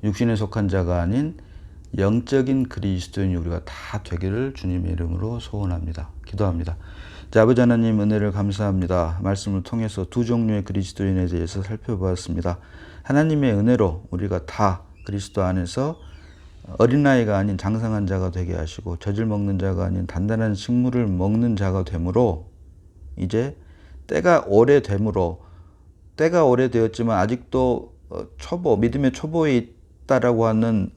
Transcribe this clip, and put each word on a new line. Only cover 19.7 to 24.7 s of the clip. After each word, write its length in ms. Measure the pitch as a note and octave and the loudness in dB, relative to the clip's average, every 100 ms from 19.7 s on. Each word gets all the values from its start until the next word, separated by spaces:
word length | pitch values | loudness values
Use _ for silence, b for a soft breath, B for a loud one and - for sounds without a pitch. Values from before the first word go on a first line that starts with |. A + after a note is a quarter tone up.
| F#2 | 0
아닌 220 | F#2 F#2 F2+ | 0 -2 -4
단단한 480 | F2 G2+ A2 A2 | -2 0 0 0
식물을 520 | G2+ - A#2+ B2+ B2 A2+ | -2 0 2 2 2 0
먹는 500 | F2+ F#2+ A2 A#2+ G#2 | 0 2 2 2 2
자가 280 | G2+ F#2+ | 0 0
되므로 680 | E2+ E2+ E2+ G#2 B2 D#2+ - - - - - - - - | -2 -2 0 2 2 0 -8 -20 -20 -20 -20 -20 -18 -6
이제 400 | F#2 A2 C3 D3+ b b b b - | -2 0 -2 -6 b b b b -4
때가 360 | - F3 E3 - | 0 4 2 4
오래되므로, 960 | G2+ A#2+ | 6 8